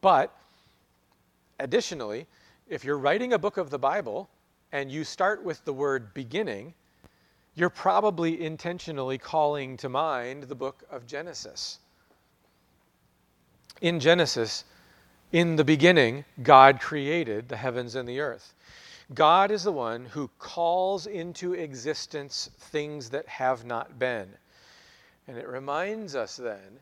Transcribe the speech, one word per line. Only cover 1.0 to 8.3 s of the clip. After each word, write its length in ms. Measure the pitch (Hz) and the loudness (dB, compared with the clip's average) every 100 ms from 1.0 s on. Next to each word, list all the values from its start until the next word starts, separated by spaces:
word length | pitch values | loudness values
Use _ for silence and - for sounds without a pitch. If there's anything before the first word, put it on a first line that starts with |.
| _ _ _ _ _ _ | _ _ _ _ _ _
additionally, 680 | 135 214 - 160 110 110 165 _ _ _ _ | -2 -2 -2 -8 -8 -8 -12 _ _ _ _
if 180 | 156 | -10
you're 140 | 131 147 | -4 0
writing 340 | 139 180 247 | 2 0 0
a 60 | 226 | 0
book 180 | 196 208 | 0 -4
of 140 | 156 | -6
the 80 | 139 | -2
Bible 500 | 135 185 135 110 190 _ _ _ _ | -2 -2 -4 -8 -10 _ _ _ _
and 180 | 143 139 | -8 -6
you 140 | 143 | -8
start 400 | 147 - 190 208 | -10 0 0 0
with 200 | 196 156 | -6 -8
the 80 | - | -8
word 400 | 135 143 135 110 | -4 -2 -2 -4
beginning, 640 | 113 123 156 208 101 131 - _ _ - _ _ _ _ | -14 -8 -6 -4 -6 -12 -20 _ _ -20 _ _ _ _
you're 160 | - 175 | -2 -2
probably 760 | - 190 196 214 170 165 | 0 2 4 2 2 -2